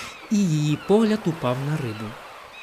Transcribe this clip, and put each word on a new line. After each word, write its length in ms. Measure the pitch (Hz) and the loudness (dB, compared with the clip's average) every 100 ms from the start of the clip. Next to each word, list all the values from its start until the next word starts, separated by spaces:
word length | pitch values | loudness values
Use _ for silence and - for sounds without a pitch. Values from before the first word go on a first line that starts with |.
| - - - | -12 -12 0
і 60 | 208 | 2
її 420 | 185 151 151 143 - | 4 4 2 2 4
погляд 320 | 208 220 214 185 | 4 4 2 -2
упав 300 | 160 127 127 139 | -2 -2 -2 -2
на 60 | 151 | -2
рибу. 280 | 120 107 110 - - - - - | -4 -6 -10 -12 -16 -18 -20 -18